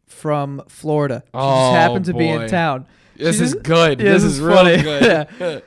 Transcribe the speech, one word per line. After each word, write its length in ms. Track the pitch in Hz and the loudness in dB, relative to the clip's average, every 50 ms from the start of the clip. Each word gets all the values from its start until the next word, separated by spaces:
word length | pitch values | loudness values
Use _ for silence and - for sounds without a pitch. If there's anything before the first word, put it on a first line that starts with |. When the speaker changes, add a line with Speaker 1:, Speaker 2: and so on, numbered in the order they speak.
| _ | _
Speaker 1:
from 580 | _ - - - 156 151 147 143 139 139 139 - _ | _ -20 -12 -6 -4 -4 -4 -4 -6 -10 -14 -16 _
Florida. 560 | - - - 156 151 151 147 139 123 113 - | -20 -14 -8 -4 -2 -2 -2 -2 -4 -8 -10
She 40 | _ - | _ -8
Speaker 2:
Oh, 380 | 127 135 135 135 131 131 127 | -4 -2 0 2 2 2 2
Speaker 1:
just 40 | 123 | 4
happened 300 | 123 160 175 120 190 185 | 4 2 2 0 -2 -4
to 80 | 180 - | -6 -4
be 140 | - - 113 | -2 -2 -2
in 140 | 117 - | -2 -4
Speaker 2:
boy. 60 | - 113 | -4 -4
Speaker 1:
town. 400 | 190 175 165 156 135 127 131 _ _ _ _ _ _ | -4 -2 -2 -2 -4 -6 -8 _ _ _ _ _ _
Speaker 2:
This 220 | - 143 170 214 214 | -6 -4 -2 -2 0
Speaker 1:
She 60 | 175 | -2
Speaker 2:
is 80 | 254 311 | -2 -4
Speaker 1:
just 100 | 427 - | -6 -2
Speaker 2:
good. 360 | 151 165 165 165 160 139 123 | 0 2 4 4 4 2 2
Speaker 1:
Yeah, 140 | 214 196 196 | 2 2 4
Speaker 2:
This 100 | 175 - | 4 2
Speaker 1:
this 80 | - 143 | 0 -2
Speaker 2:
is 60 | 135 | -2
Speaker 1:
is 40 | 156 | -2
Speaker 2:
real 100 | 170 170 190 | 2 4 4
Speaker 1:
funny. 200 | 185 175 170 180 | 4 4 4 2
<laughs> 40 | |
Speaker 2:
good. 460 | 147 - - - 247 233 175 156 147 - - - | 0 -2 -2 0 2 2 2 0 -2 -6 -10 -8
Speaker 1:
Yeah. 200 | 180 170 151 - - | -8 -8 -8 -8 -14